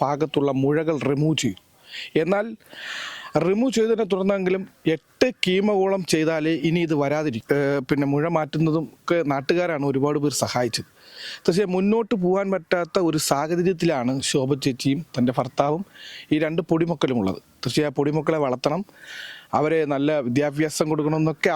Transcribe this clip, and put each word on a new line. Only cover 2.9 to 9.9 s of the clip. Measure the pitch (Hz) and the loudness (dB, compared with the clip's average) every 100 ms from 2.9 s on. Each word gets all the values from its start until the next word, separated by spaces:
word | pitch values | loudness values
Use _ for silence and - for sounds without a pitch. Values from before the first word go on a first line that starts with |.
| - - - - 151 165 | -12 -12 -14 -4 0 2
റിമൂവ് | 208 262 226 | 2 2 2
ചെയ്തതിനെ | 220 226 202 | 2 2 0
തുടർന്നെങ്കിലും | 190 196 196 185 190 180 _ 156 | 0 0 0 0 -2 -4 _ -2
എട്ട് | 160 _ - 254 - 180 | -2 _ 0 0 2 0
കീമോളം | 185 208 202 190 190 165 | 2 2 2 2 0 0
ചെയ്താലേ | 160 156 160 156 160 165 | 0 2 0 0 0 0
ഇനി | 175 165 | 0 0
ഇത് | 151 | 0
വരാതിരിക്കൂ. | 139 151 156 113 - 143 | 0 0 -2 -4 0 2
ഏഹ്, | 139 143 131 | 2 0 0
പിന്നെ | 143 139 | 0 0
മുഴ | 143 165 165 | 0 0 0
മാറ്റുന്നതും | 147 156 160 160 - - | -2 0 0 0 -4 -8
ഒക്കെ | - 170 147 | -2 0 2
നാട്ടുകാരാണ് | 139 135 175 175 151 143 | -2 0 0 0 0 0